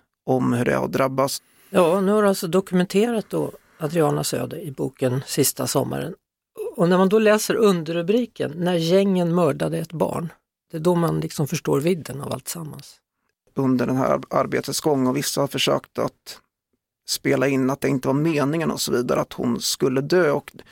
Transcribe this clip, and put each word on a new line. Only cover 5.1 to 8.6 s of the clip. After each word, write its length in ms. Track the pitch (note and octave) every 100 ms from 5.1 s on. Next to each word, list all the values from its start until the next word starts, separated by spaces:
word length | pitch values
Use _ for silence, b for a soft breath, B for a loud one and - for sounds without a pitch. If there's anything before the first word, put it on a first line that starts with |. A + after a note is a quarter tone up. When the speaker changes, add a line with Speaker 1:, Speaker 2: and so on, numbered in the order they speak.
| C3 -
Speaker 2:
Sista 400 | - C#3 - -
sommaren. 480 | C#3+ B2+ C3+ D3 F#3+ _ _ _ - A4 C#4+
Och 120 | F3
när 100 | F#3
man 100 | F#3+
då 100 | A3
läser 360 | G#3+ G#3+ -
underrubriken, 1000 | F3 G#3+ F3 D#3 E3+ E3+ A#3 A#3 - C3
När 180 | D#3+